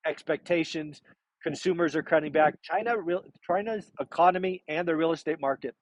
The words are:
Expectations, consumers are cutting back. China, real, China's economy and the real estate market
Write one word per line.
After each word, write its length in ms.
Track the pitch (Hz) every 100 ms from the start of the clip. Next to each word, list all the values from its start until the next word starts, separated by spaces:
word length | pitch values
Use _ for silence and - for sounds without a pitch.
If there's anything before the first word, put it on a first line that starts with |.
| 160
Expectations, 960 | 147 - 151 - 175 160 165 151 147 _ _ _ _
consumers 540 | 165 143 185 170 170 156
are 60 |
cutting 260 | - 160 151
back. 240 | 151 151 -
China, 340 | - 175 226 233
real, 280 | 165 180 147 _
China's 460 | - 180 214 220 - -
economy 640 | 135 - 175 185 185 180 -
and 180 | 151 175
the 80 |
real 160 | 160 165
estate 300 | 160 - 160
market 340 | 139 135 127 -